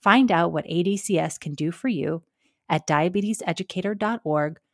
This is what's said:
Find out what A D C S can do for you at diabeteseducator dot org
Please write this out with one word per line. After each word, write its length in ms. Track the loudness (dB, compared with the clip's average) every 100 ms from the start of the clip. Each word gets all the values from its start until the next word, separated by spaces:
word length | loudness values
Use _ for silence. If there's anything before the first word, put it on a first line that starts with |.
Find 280 | 6 6 6
out 220 | 4 2
what 140 | 0 -2
A 140 | 0
D 160 | 0 -2
C 200 | 0 -2
S 200 | -2 -6
can 160 | -10
do 160 | -4 -4
for 180 | -4 -4
you 340 | -2 -4 -6 _ _ _ _ _
at 180 | -4 0
diabeteseducator 1080 | 2 2 0 -2 -4 -4 -6 -6 -6 -4 -2
dot 240 | -2 -4
org 360 | -2 0 0 -4 _